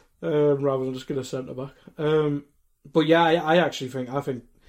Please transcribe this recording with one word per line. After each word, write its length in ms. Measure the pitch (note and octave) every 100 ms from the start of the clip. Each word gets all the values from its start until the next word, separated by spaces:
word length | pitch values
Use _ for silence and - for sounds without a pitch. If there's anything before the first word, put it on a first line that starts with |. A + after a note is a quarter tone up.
| _ _
um, 400 | E3 D3+ D3 C#3
rather 220 | C#3 C3+
than 100 | C3
just 140 | B2+ -
get 100 | C#3
a 60 |
centre 300 | B2+ C3+ C3
back. 180 | B2+ C3+ - - -
Um, 460 | D3+ D#3 D3+ C#3+ - _ _ _ -
but 140 | E3 D3+
yeah, 180 | E3
I, 100 | E3
I 220 | E3 D#3 E3+
actually 340 | D#3 - B2+
think, 180 | C3 B2+
I 120 | C3+
think, 240 | C#3 B2 - _